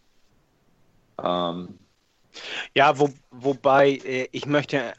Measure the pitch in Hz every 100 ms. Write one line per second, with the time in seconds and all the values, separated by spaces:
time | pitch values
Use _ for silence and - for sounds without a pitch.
0 | _ _ _ _ _ _ _ _ _ _
1 | _ - 87 87 87 87 90 - _ _
2 | _ _ _ - - - - 147 139 139
3 | 143 131 _ 127 131 139 139 135 143 139
4 | - 127 127 131 - 147 131 143 117